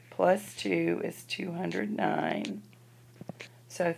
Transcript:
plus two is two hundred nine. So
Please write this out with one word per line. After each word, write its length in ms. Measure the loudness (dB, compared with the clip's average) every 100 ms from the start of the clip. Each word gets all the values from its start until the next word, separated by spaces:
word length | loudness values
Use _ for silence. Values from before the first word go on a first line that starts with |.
| -12
plus 440 | 2 4 4 2
two 460 | -6 0 2 2 2
is 180 | -2 -6
two 280 | -10 -6 -4
hundred 440 | -4 -2 -2 -2 0
nine. 640 | 2 2 0 0 -4 -6 -12 -20 -20 -20 -20 -20 -16 -14 -16 -18 -12
So 280 | -2 0